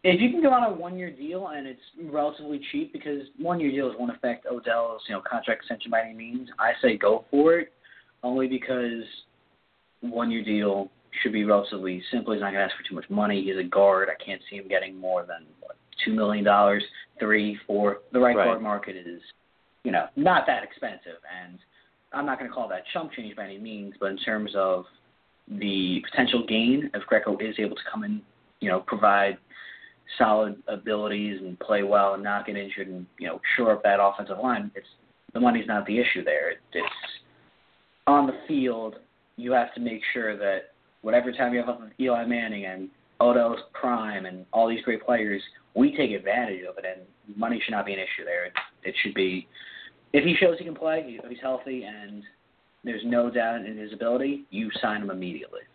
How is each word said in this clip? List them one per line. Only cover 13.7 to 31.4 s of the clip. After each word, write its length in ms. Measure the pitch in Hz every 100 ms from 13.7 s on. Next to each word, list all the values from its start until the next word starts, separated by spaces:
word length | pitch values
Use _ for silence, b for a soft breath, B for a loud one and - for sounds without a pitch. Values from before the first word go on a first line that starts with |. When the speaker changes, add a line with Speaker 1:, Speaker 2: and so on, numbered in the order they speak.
| 95 98 95 95
Speaker 1:
I 140 | -
can't 180 | - 95 -
see 80 | 101
him 100 | 95
getting 300 | 92 95 92
more 260 | 92 90
than, 220 | 87 82 80 _
what, 160 | - - _ -
two 100 | -
million 300 | 110 104 104
dollars, 400 | 101 101 101 101 90 B B -
three, 360 | 107 107 104 101 -
four. 360 | 101 104 101 -
The 80 | 123
right 160 | 123 110
Speaker 2:
Right. 100 | 90
Speaker 1:
guard 160 | 95
market 360 | 110 101 104 92
is, 240 | 85 87 - - _ _ _ _
you 80 | 120
know, 180 | 90 - 139
not 300 | 165 170 -
that 160 | 120
expensive, 560 | - - 120 98 87 82 73 90
and 160 | 87 90 _ b b _ _
I'm 140 | 139 143
not 120 | 131
gonna 140 | 123
call 160 | 131 110
that 180 | 92 -
chump 260 | 180 160
change 220 | - 110 104
by 100 | 98
any 120 | 98
means, 380 | 110 107 101 95
but 100 | 98
in 100 | 98
terms 360 | - 107 104 98
of 300 | 95 92 90 _ _ _ _ _ -
the 540 | 104 101 98 92 87
potential 420 | - - 120 123
gain, 480 | 113 110 120 135 147
if 120 | 104 -
Greco 300 | 110 110 101
is 200 | 110 107
able 160 | 104 -
to 80 | -
come 180 | 107
in, 180 | 104 107 - _ _ _
you 100 | 104
know, 120 | 92
provide 560 | - 107 104 101 101 95 _ B B B B B - -
solid 440 | 113 107 107 101 -
abilities 760 | 104 107 107 104 101 104 95